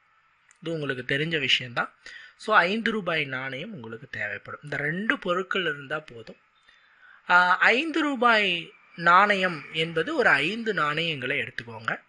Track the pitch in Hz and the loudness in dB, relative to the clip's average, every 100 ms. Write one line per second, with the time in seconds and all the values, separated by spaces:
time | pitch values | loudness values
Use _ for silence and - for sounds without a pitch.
0 | _ _ _ _ _ _ 165 160 139 131 | _ _ _ _ _ _ -8 -6 -4 -6
1 | 123 143 160 156 131 143 127 120 - _ | -4 -2 -2 -2 0 0 -2 -6 -6 _
2 | - - - _ 220 208 175 220 220 220 | -20 -20 -20 _ 2 4 4 0 -2 -2
3 | 175 156 139 131 135 127 220 170 113 113 | -2 -2 -2 -6 -6 -8 -10 -12 -12 -14
4 | - 104 104 101 - - 147 143 147 175 | -14 -10 -8 -8 -12 -16 -10 -4 -4 -2
5 | 220 294 180 175 185 196 165 143 135 156 | -2 -4 -2 -4 -2 -2 -2 -6 -8 -8
6 | - 117 - - _ _ _ _ _ _ | -10 -18 -20 -20 _ _ _ _ _ _
7 | - - - 180 180 180 180 240 320 320 | -20 -14 4 6 6 6 6 4 0 -2
8 | 294 254 240 220 196 170 - - _ - | -2 2 4 4 2 -2 -8 -18 _ -2
9 | 170 180 208 196 185 156 - 156 165 160 | 6 6 6 2 0 -4 -6 -4 -2 -2
10 | 202 320 196 143 156 226 220 180 147 151 | -2 2 4 4 2 -2 -4 -2 0 0
11 | 165 143 127 139 113 - 117 113 113 - | -4 -4 -4 -4 -6 -10 -12 -10 -6 -8